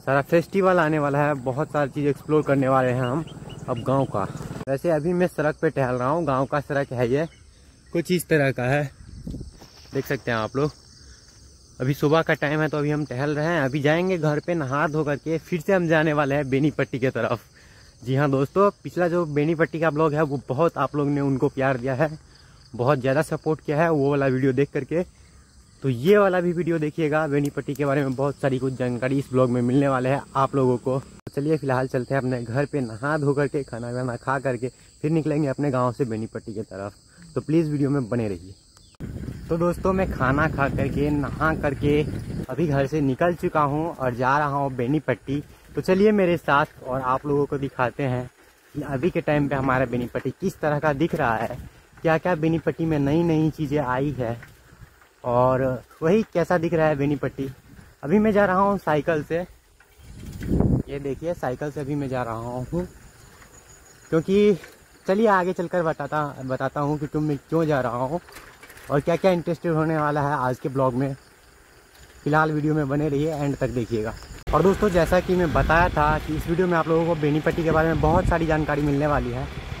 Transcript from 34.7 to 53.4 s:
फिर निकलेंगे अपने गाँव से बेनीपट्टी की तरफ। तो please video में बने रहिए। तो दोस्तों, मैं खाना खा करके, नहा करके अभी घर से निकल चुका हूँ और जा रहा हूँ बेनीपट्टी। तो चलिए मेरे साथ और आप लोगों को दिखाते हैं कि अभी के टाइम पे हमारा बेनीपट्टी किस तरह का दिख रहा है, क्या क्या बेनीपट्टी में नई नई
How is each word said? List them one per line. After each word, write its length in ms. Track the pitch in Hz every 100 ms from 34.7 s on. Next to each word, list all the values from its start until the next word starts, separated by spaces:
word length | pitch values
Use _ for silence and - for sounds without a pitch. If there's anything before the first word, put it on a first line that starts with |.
| - - _
फिर 80 | 151
निकलेंगे 380 | 160 151 147 143
अपने 220 | 131 143
गाँव 220 | 127 123
से 120 | 117 127
बेनीपट्टी 480 | 110 110 113 117
की 80 | 104
तरफ। 720 | 107 95 101 - _ - -
तो 60 | 131
please 300 | 135 165 151
video 200 | 147 139
में 180 | 143 110
बने 200 | 120 110
रहिए। 260 | 87 92 - _ - - - - - - - -
तो 100 | 165
दोस्तों, 340 | 175 170 190
मैं 180 | 190 185
खाना 340 | - 127 139 156
खा 200 | 143 139
करके, 400 | 131 139 135 147
नहा 420 | 147 127 - 156 156
करके 440 | 147 139 147 147 147 - - - -
अभी 160 | 131 165
घर 200 | 139 135
से 140 | 156
निकल 320 | 135 123 175
चुका 260 | 175 175 156
हूँ 220 | 147 147 165
और 240 | - 127
जा 220 | 117 127 143
रहा 100 | 147
हूँ 240 | 143 139
बेनीपट्टी। 680 | 127 120 151 139 117 - 143 - - -
तो 60 | -
चलिए 320 | 160 185 208
मेरे 240 | 208 180 170
साथ 460 | - 143 151 -
और 180 | - 131
आप 240 | 127 131 147
लोगों 180 | 143 143
को 120 | 143
दिखाते 440 | 139 - 123 110
हैं 220 | 139 123 127 - - _ _
कि 80 | 147
अभी 260 | 147 135 175
के 100 | 170
टाइम 280 | 156 147 143
पे 60 |
हमारा 300 | 139 135 127 127
बेनीपट्टी 440 | 123 120 127 131
किस 260 | - 185 -
तरह 180 | 156 147
का 140 | 156
दिख 200 | 139 170
रहा 220 | 160 127 107
है, 220 | 113 123 - - - -
क्या 140 | 165 160
क्या 160 | 180 170
बेनीपट्टी 480 | 160 165 165 147
में 140 | 165 151
नई 220 | 139 156
नई 260 | 170 156